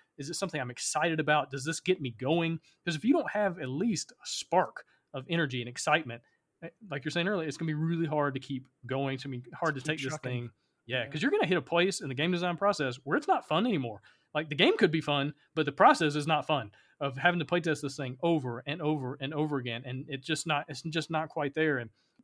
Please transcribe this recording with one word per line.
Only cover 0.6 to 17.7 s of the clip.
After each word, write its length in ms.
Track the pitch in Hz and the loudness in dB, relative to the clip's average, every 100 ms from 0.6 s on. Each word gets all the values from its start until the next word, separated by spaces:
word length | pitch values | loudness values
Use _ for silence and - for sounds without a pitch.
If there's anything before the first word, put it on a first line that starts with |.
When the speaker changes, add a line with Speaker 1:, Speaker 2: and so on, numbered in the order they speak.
Speaker 1:
I'm 100 | 123 | -4
excited 500 | 120 - 151 170 160 | -4 -4 0 2 2
about? 300 | 151 151 139 | 2 2 2
Does 140 | 135 | -4
this 160 | 139 160 | -6 -4
get 200 | - 180 | 0 0
me 100 | 131 | 0
going? 480 | 110 127 170 165 165 - _ | -4 0 2 2 -2 -8 _
'Cause 120 | 175 156 | -4 -2
if 80 | |
you 100 | 220 | 2
don't 160 | 339 208 | 2 2
have 280 | 208 202 175 | 0 0 -2
at 100 | 131 | -4
least 440 | 135 233 190 - | -2 0 0 -4
a 140 | - - | -12 -10
spark 580 | - - 175 160 - - _ _ | -10 0 2 2 -2 -18 _ _
of 100 | 135 127 | -12 -2
energy 320 | 170 147 123 | 0 0 -2
and 80 | 117 | -6
excitement, 540 | 127 - 160 156 117 - _ _ _ | -4 2 2 2 -8 -14 _ _ _
eh, 60 | 165 - 208 | -16 -16 -10
like 160 | 139 | -6
you're 60 | 151 | -4
saying 160 | 170 175 | -2 0
earlier, 220 | 202 147 | 0 -2
it's 80 | 139 | -4
gonna 100 | 165 | -2
be 80 | |
really 320 | 151 165 165 160 | 0 0 0 0
hard 280 | 151 143 | 2 0
to 60 | 135 | -2
keep 280 | - 135 - _ 117 | -6 -8 -10 _ -6
going. 280 | 131 139 | -2 -2
It's 100 | 135 | -4
gonna 140 | 135 127 | -6 -8
be 120 | - | -10
hard 200 | - 165 | -4 -2
to 60 | 139 | -2
Speaker 2:
Keep 60 | 135 | -4
Speaker 1:
take 120 | 156 | -4
this 100 | 135 | -4
Speaker 2:
trucking. 220 | 151 127 | -6 -4
Speaker 1:
thing. 200 | 123 120 - _ _ - | -4 -6 -12 _ _ -6
Yeah, 180 | 127 | -4
Speaker 2:
Yeah. 60 | 110 | -2
Speaker 1:
'cause 120 | 151 | -2
you're 100 | 240 | 0
gonna 140 | 415 160 | 2 2
hit 100 | 175 | 2
a 60 | |
place 400 | - 170 185 185 | 2 2 2 0
in 60 | 151 | -4
the 60 | |
game 160 | 127 165 | -2 0
design 280 | 175 180 170 | 0 0 0
process 380 | 202 196 135 120 | 0 2 0 -2
where 140 | 139 220 | -2 -2
it's 100 | - | 2
not 220 | 320 - | 2 2
fun 180 | 156 247 | 2 2
anymore. 360 | 180 120 104 - _ _ | 0 -2 -6 -16 _ _
Like, 160 | 151 160 | -6 -4
the 60 | |
game 220 | 139 247 440 | 4 4 6
could 160 | 185 | 4
be 80 | 156 | 4
fun, 340 | 151 143 143 - _ - | 2 0 0 -4 _ -2
but 100 | 151 | -2
the 60 | |
process 420 | 175 226 269 156 | 6 8 8 4
is 140 | 147 147 | 0 2
not 180 | 151 - | 0 2
fun 240 | 147 104 - _ _ | 0 -2 -12 _ _
of 160 | 139 131 | -4 2
having 240 | 175 175 | 2 2
to 40 | |
playtest 380 | 147 175 165 | 2 0 2